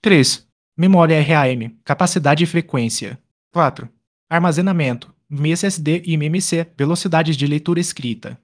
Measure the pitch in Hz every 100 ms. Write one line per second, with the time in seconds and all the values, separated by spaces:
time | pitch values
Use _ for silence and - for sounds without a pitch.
0 | 220 175 127 - _ _ _ - 185 190
1 | 165 160 147 160 131 123 113 - - 143
2 | 180 180 143 151 170 170 - 135 117 -
3 | 104 120 _ _ _ 175 147 - 123 _
4 | _ _ _ 170 175 156 185 175 139 120
5 | - _ _ 143 151 175 202 190 151 170
6 | 170 156 151 175 190 165 165 - 139 170
7 | 190 160 160 143 143 147 151 175 175 -
8 | 127 113 - -